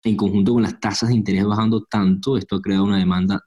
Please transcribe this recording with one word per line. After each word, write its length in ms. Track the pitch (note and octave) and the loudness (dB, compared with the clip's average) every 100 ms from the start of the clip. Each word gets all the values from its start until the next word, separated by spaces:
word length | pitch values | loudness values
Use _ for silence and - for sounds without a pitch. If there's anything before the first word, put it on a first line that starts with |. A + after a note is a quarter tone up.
en 140 | A2+ G#2 | -4 0
conjunto 360 | G2+ G2+ G2 | 0 2 2
con 100 | A#2+ | 2
las 160 | G#2+ - | 0 -4
tasas 300 | G#2+ G2 A2+ | -6 -2 0
de 60 | A#2 | 0
interés 300 | G2+ F#2+ G#2 | 0 0 0
bajando 380 | G#2+ A2 A2 | 0 0 -2
tanto, 540 | - G#2+ F#2+ F#2+ C3+ B2 | -2 0 2 2 0 -2
esto 180 | - G2 | -2 -4
ha 60 | |
creado 240 | G2+ G2 G2+ | -2 0 2
una 120 | G2 | 2
demanda 420 | F2+ F2+ F#2+ G2+ | 0 0 0 -2